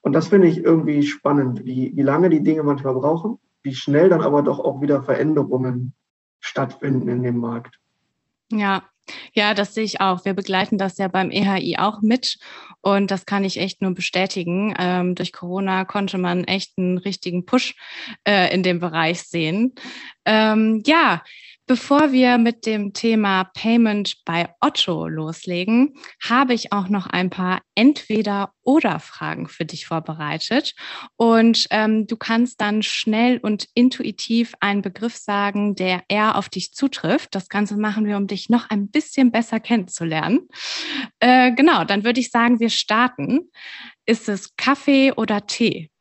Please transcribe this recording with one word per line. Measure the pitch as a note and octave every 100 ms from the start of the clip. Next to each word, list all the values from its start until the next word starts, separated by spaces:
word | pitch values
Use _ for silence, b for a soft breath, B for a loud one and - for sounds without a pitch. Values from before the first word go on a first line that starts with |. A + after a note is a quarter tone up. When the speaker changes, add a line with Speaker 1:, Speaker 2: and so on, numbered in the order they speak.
Speaker 1:
Und | -
das | D3+ E3
finde | G3+ F3+
ich | E3
irgendwie | E3 E3 D#3 D3
spannend, | C#3+ - C#3+ C#3+ C3 A2+
wie, | A#2+ B2+ C3 -
wie |
lange | C3+ D3 F3+
die | D#3
Dinge | D#3 D#3
manchmal | C#3+ C3+ C3+
brauchen, | B2+ C#3 E3 F#3 - _ _
wie | C#3+
schnell | B2+ - C#3+ F#3
dann | E3+
aber | D#3 C#3+
doch | C#3+ C#3
auch | C#3+ C3
wieder | C#3+ C#3
Veränderungen | B2+ C3+ D3+ D3+ C3+ C3 B2+ B2 B2+ - _ _ _ _
stattfinden | - - - - D3 B2+ A#2
in | B2
dem | B2 A#2+
Markt. | A#2 A#2 A#2 _ _ _ _ _ _ _ _
Speaker 2:
Ja. | A3 G3+ G3 - _ - B B
Ja, | - G#3
das | G3+ G3+
sehe | -
ich | G#3+ -
auch. | F#3+ F3+ G3
Wir |
begleiten | F#3+ G3 F#3 F#3 G3+
das | F#3+ -
ja | F#3+
beim | F#3+ F#3+
E | - F#3+
H | F#3+
I | - -
auch | G3 G#3
mit | G#3+ B3 - - B B B B
und | G3 G3 G3
das | G3
kann | - G3+
ich | G3 -
echt | F#3 -
nur | F#3+
bestätigen. | F3+ F3 F#3 F#3+ - E3+ F3+ G#3+ F#3+
Ähm, | F3+ F3+ F3+
durch | F3 F3+
Corona | - F3 F#3 G3 F#3+ F#3+
konnte | G#3 G3 F#3+
man | F3+ F3+
echt | F3+ F#3+ - -
einen | F3+ F3+
richtigen | G3 F3+ - F3 F3
Push, | B3+ - - B B B A3+ -
äh, | G3+ F3+
in | F#3+
dem | F#3 F3
Bereich | E3+ D#3 D#3+ F3
sehen. | - E3+ D#3 F#3 B3 - B B B B -
Ähm, | G#3+ A3 G#3+ A3 A3
ja, | G#3+ D#4+ C#4+ F3 B B B B -
bevor | B3 - C#4+ D4+
wir | C4 B3+ B3
mit | A#3 A#3 -
dem | G#3+ G3+
Thema | - A#3 A3 G3+ F#3+ F#3+
Payment | - A3+ A#3 A3 G#3 G3 - -
bei | E3+ E3+ _
Otto | D4 - - E3 E3
loslegen, | D#3+ D#3 E3 - F3 F#3 A3+ C#4+ B B B
habe | - A#3+ C4+
ich | A#3 -
auch | G3+ F#3
noch | G#3 F3+
ein | F3 F#3
paar | - F3+ F#3 _
Entweder-oder-Fragen | - B3 D4 - G#3+ G#3 G3+ G3 _ - G3 A#3 E3 - - D#3 D#3+ E3
für | - D#3+
dich | E3 -
vorbereitet. | E3 E3 D#3+ D3+ D#3 - B3 D#4 - B B B _
Und, | A#3 A3+ A3+ A3+ -
ähm, | G#3+ A3 A3 G#3
du | A3+
kannst | - A3+ B3 -
dann | G#3 G#3+
schnell | G#3 - - G#3+ A#3+ B3
und | A3+ G#3 -
intuitiv | - B3 - A3+ G3+ - A#3 A#3 -
einen | G3+ G3+
Begriff | G3 F#3 A#3 -
sagen, | - G3+ G3+ G3+ G#3
der | G3 F#3 F3+ -
eher | G#3 G#3+ G#3
auf | G3
dich | - -
zutrifft. | - C4+ - - B3+ -
Das | G3 -
Ganze | G3+ G#3 G#3
machen | G#3+ G#3+ G#3
wir, | G3+
um | G3+
dich | G3+ -
noch | A#3+ -
ein | G#3+ G3+
bisschen | D4+ - - B3+
besser | A#3 A#3 A3
kennenzulernen. | - A#3 F3+ - E3+ D#3 D#3+ B3+ - B B B B B C4+ _
Äh, | A#3+ B3+ B3+
genau, | A#3+ D4 C4
dann | D#3+ G3+
würde | G#3+ B3
ich | B3
sagen, | A#3+ A#3 A#3+
wir | A3+
starten. | - - G#3+ B3 - C#3+ B3+ - B B B B B -
Ist | A3+ -
es | G3 - -
Kaffee | - C#4 - C4+ C4+
oder | - A3 G#3 G#3
Tee? | - A3+ - D#3+ _